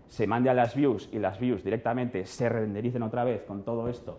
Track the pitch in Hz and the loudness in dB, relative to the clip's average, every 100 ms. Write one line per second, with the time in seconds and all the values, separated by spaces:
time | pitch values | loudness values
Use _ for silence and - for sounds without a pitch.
0 | - - 101 117 127 127 117 135 143 98 | -12 -2 0 4 4 6 4 4 2 2
1 | - 113 95 101 123 104 98 110 113 123 | -2 -2 -2 0 0 0 0 0 0 0
2 | 120 98 95 - 117 113 107 101 120 120 | -2 -4 -6 0 0 2 0 -2 -2 -2
3 | 113 123 123 107 - 101 101 117 120 120 | -2 0 0 -2 -4 -8 -4 -4 -4 -6
4 | - | -10